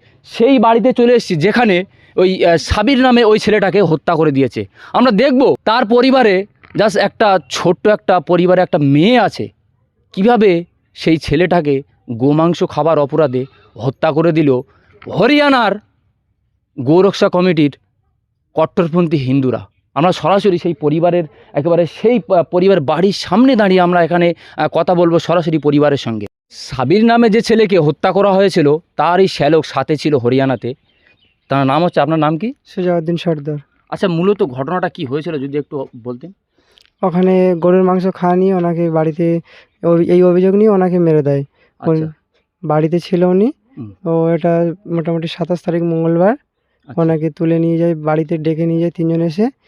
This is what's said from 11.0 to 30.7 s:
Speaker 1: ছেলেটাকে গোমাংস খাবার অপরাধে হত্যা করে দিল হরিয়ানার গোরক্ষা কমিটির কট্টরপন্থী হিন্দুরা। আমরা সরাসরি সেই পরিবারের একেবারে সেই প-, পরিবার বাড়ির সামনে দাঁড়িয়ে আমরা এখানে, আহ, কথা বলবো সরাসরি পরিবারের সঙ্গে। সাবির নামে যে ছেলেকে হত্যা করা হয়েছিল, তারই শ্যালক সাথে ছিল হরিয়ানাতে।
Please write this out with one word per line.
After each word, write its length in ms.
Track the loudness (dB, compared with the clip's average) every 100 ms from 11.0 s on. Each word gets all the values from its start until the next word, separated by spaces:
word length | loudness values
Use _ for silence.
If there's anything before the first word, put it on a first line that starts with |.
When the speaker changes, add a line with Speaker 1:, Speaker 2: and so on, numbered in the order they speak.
| -2 -2
Speaker 1:
ছেলেটাকে 640 | 0 -2 2 0 0 -4 -6 _ -12
গোমাংস 520 | -2 0 2 0 0 -4
খাবার 300 | -2 0 0
অপরাধে 460 | 0 0 -2 -2 -8 _ _ -8
হত্যা 340 | -8 -4 -2
করে 200 | 0 0
দিল 300 | 0 0 0 -4 _ _ _ -10 -2
হরিয়ানার 600 | 0 2 2 2 0 -4 -10 _ _ _ _ _ _ _ _ -8
গোরক্ষা 500 | 0 2 2 0 0
কমিটির 420 | 0 0 0 0 -4 _ _ _ _ _ _ _
কট্টরপন্থী 640 | -4 -2 -2 -2 0 0 -2
হিন্দুরা। 500 | 0 0 -2 -4 -8 _ _
আমরা 180 | -2 -2
সরাসরি 460 | 0 0 0 0 -2
সেই 160 | -4
পরিবারের 500 | -4 -4 0 0 -2 -4 -12 _
একেবারে 320 | -6 0 0 -2
সেই 340 | -2 0 0
প-, 240 | 0 -2 0
পরিবার 280 | 0 2 2
বাড়ির 340 | 0 0 -2
সামনে 420 | -2 -2 2 4 4
দাঁড়িয়ে 260 | 2 2
আমরা 220 | 2 2
এখানে, 300 | 0 2 0 -2 -10 -6
আহ, 100 | -2
কথা 240 | -2 0 0
বলবো 240 | 2 0
সরাসরি 380 | 0 -2 0 -2
পরিবারের 400 | 0 2 2 0
সঙ্গে। 280 | -4 -8 -10 -16 _
সাবির 560 | -20 -12 -6 0 2 4
নামে 240 | 4 2
যে 120 | 2
ছেলেকে 380 | 0 0 2 2
হত্যা 320 | 0 -2 -2
করা 220 | 0 2
হয়েছিল, 440 | 2 2 2 2 0 -4 -4
তারই 320 | 0 2 0
শ্যালক 380 | 0 0 0 0
সাথে 300 | -6 -4 -4
ছিল 200 | -2 0
হরিয়ানাতে। 580 | 0 0 0 -2 -8